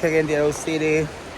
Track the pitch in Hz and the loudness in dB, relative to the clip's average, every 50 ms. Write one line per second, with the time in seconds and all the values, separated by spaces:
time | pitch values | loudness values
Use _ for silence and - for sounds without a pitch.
0 | 175 160 160 160 156 147 147 147 147 151 147 - - 165 160 156 156 156 156 160 | -2 2 2 2 2 2 2 2 2 2 0 -2 -4 -4 -2 0 2 2 2 2
1 | 156 156 - - - - - | 0 -2 -6 -12 -14 -14 -14